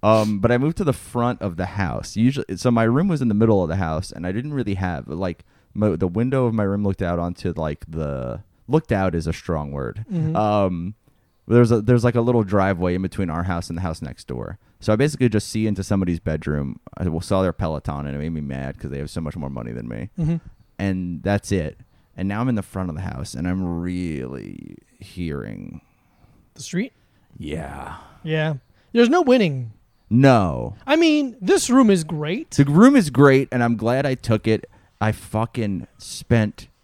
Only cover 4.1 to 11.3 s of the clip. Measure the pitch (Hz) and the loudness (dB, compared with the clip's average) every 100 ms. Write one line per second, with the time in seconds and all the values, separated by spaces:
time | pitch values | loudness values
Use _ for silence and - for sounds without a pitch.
4.1 | - 87 98 139 147 107 95 95 82 58 | -8 -8 -6 -6 -6 -4 -4 -4 -4 -8
5.1 | 78 92 85 _ _ _ - 107 82 92 | -6 -6 -8 _ _ _ -2 0 2 -2
6.1 | 87 123 135 123 110 101 101 101 95 90 | 0 -2 0 0 0 -2 0 -2 -2 -2
7.1 | 87 87 87 95 80 78 73 - 80 76 | -2 -4 -6 -6 -4 -6 -6 -10 -8 -6
8.1 | 69 64 58 - _ - 147 - 104 95 | -6 -8 -10 -14 _ 0 0 0 -2 0
9.1 | 85 80 80 - 80 73 69 64 95 113 | -2 -4 -6 -4 -6 -4 -8 -8 -8 -8
10.1 | 180 156 156 107 104 98 90 87 107 _ | -4 -2 0 0 2 2 -2 -6 -10 _
11.1 | _ _ | _ _